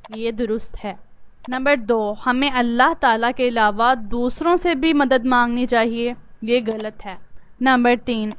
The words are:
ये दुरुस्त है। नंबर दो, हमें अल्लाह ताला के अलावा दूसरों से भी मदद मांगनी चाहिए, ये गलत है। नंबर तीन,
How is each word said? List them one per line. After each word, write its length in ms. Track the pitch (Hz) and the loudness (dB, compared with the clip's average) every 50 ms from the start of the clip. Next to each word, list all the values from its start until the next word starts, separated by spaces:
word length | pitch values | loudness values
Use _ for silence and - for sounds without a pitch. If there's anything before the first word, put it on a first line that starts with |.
| - - 220 | -10 -8 -6
ये 160 | 220 226 233 | -6 -4 -4
दुरुस्त 460 | 226 214 247 208 220 226 - - - - | -4 -2 -2 -2 -2 -4 -6 -8 -10 -10
है। 200 | - 208 175 - - - - - - - - - - 247 | -10 -10 -10 -12 -16 -20 -20 -20 -20 -20 -16 -12 -10 -8
नंबर 280 | 254 254 262 285 285 254 | -6 -2 0 2 2 2
दो, 360 | 214 202 240 226 214 208 214 | 2 0 0 0 0 -2 -4
हमें 380 | - - 254 240 254 285 285 | -4 -2 0 0 2 0 0
अल्लाह 420 | 254 254 240 240 233 240 254 311 330 | 2 0 0 2 4 4 4 4 4
ताला 360 | - - 254 220 220 233 240 | 2 2 2 2 2 0 -2
के 160 | 254 - 254 247 | 0 0 -2 0
अलावा 480 | 233 233 220 208 208 214 226 240 262 233 214 208 | 2 2 2 2 2 2 2 2 2 0 -2 -4
दूसरों 460 | 240 240 240 247 247 - 311 339 359 | -4 -2 -2 -2 -2 -2 0 2 2
से 200 | 339 - 349 330 | 2 2 0 0
भी 180 | 262 285 320 311 | 2 2 2 4
मदद 320 | 285 277 247 269 254 226 | 4 4 4 2 2 2
मांगनी 400 | 254 254 240 240 240 233 247 247 | 2 2 2 2 2 0 -2 -2
चाहिए, 500 | - 240 233 226 233 233 233 233 240 240 - - - - - 220 | 0 2 2 2 0 -2 -4 -4 -4 -6 -8 -14 -20 -16 -8 -2
ये 160 | 226 240 254 | 0 0 0
गलत 440 | 226 220 220 220 214 214 214 - - | 0 -2 -4 -4 -6 -8 -10 -12 -14
है। 140 | 202 185 - - - - - - - - - | -14 -14 -14 -14 -16 -16 -16 -18 -16 -6 0
नंबर 360 | 247 269 262 247 240 240 240 233 | 2 4 4 4 4 4 2 2
तीन, 340 | - - 233 220 214 214 220 | 0 -4 -4 -2 -4 -4 -6